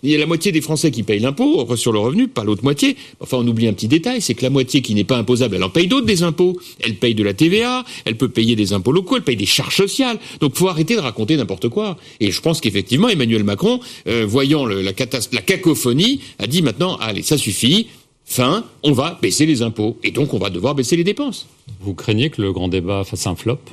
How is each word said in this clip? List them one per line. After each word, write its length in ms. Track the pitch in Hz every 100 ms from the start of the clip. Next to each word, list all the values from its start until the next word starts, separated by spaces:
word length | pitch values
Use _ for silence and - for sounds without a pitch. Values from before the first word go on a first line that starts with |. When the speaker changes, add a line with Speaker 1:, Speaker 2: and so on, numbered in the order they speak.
Speaker 1:
il 60 | 139
y 40 |
a 40 | 151
la 80 | 151
moitié 260 | 165 202
des 80 | 160
Français 320 | 147 156 160
qui 100 | 113
payent 180 | 104 104
l'impôt 460 | 120 143 269 302 120 120
sur 140 | 123
le 80 | 107
revenu, 300 | 110 170 262
pas 160 | -
l'autre 180 | 104 104
moitié. 340 | 123 143 196 135 - -
Enfin, 180 | - 127
on 60 | 120
oublie 200 | 113 113
un 40 |
petit 160 | 101 110
détail, 320 | 151 196 254
c'est 140 | -
que 80 | 113
la 80 | 127
moitié 320 | 139 131 143
qui 120 | 117
n'est 100 | 104
pas 120 | 95 127
imposable, 400 | 113 123 123 92
elle 80 |
en 60 | 92
paye 160 | 165 180
d'autres 180 | 262
des 180 | 226 190
impôts. 360 | 175 160 180 180 - -
Elle 160 | 113 104
paye 180 | 123
de 80 | 110
la 100 | 101
T 160 | 98 160
V 140 | 202
A, 220 | 240 254 247 -
elle 120 | - 113
peut 120 | 127
payer 260 | - 117
des 180 | 113 101
impôts 180 | 101 90
locaux, 240 | 175 185 254
elle 60 |
paye 140 | - 120
des 100 | -
charges 300 | - - -
sociales. 420 | 196 - 254 226 - -
Donc, 160 | 151 -
faut 120 | 185
arrêter 260 | 156 156
de 60 | 233
raconter 360 | 139 107 107 156
n'importe 320 | 104 95 120
quoi. 280 | 156 214 165 - -
Et 100 | 104
je 100 | 90
pense 200 | 160 165
qu'effectivement, 480 | 113 101 95 127 240
Emmanuel 360 | 190 120 113
Macron, 360 | 104 101 202 247 240 - -
euh, 200 | 113 107
voyant 400 | 120 135 151 127
le, 160 | 98
la 100 | 95
catas-, 360 | 98 131 131 -
la 80 | 117
cacophonie, 800 | - 185 165 147 123 123 214 269 - -
a 80 | 104
dit 140 | 160
maintenant, « 360 | 151 101 180 165
Allez, 220 | 110 107
ça 160 | - 151
suffit, 480 | - 92 120 190 220 - _ _ -
fin, 380 | - 127 196 233 -
on 100 | 151
va 260 | 127 151 175
baisser 240 | 104 90 156
les 160 | 139
impôts. 340 | 117 - 107 117
Et 60 | 101
donc, 240 | 104 143
on 40 | 110
va 120 | 98
devoir 240 | 87 110
baisser 220 | 143 123 170
les 80 |
dépenses. » 420 | 170 214 285 202 - _ - 101
Speaker 2:
Vous 140 | 98
craignez 340 | 92 - 110 147
que 140 | -
le 100 | 98
grand 160 | 90 90
débat 360 | 92 87 98
fasse 220 | 95 101 101
un 80 |
flop ? 240 | 85 107 131 -